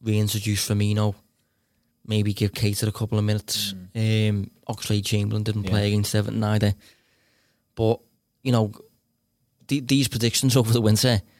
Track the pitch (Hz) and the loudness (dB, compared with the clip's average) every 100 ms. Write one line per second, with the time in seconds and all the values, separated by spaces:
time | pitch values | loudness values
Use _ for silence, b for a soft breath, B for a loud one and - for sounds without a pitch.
0 | 110 104 104 107 104 101 - 104 104 104 | -2 0 0 -2 -2 -2 -2 0 0 0
1 | 107 98 _ _ _ _ _ _ _ _ | -2 -4 _ _ _ _ _ _ _ _
2 | - 107 104 101 104 - 107 101 110 - | -2 0 0 0 -2 0 -2 0 -4 -4
3 | 110 107 107 107 - 107 101 95 92 113 | -2 0 0 -2 -4 -6 -6 -10 -10 -4
4 | 110 110 107 101 98 _ - 110 - 104 | 0 2 2 0 -4 _ -12 -8 -2 -2
5 | 101 104 104 107 107 104 98 104 104 104 | 0 -2 -2 -2 -4 -4 -2 0 2 0
6 | 104 107 104 110 107 107 104 101 b b | 0 -2 -2 -2 0 2 2 0 b b
7 | b b b b b b b - 110 117 | b b b b b b b -2 0 0
8 | _ _ _ _ 131 117 104 - - _ | _ _ _ _ 0 0 0 -4 -20 _
9 | _ _ _ _ _ _ - 143 123 139 | _ _ _ _ _ _ -4 -4 0 0
10 | 127 120 113 - 135 127 110 120 107 107 | 0 0 -2 0 2 4 4 4 4 4
11 | 131 104 - | 4 2 -2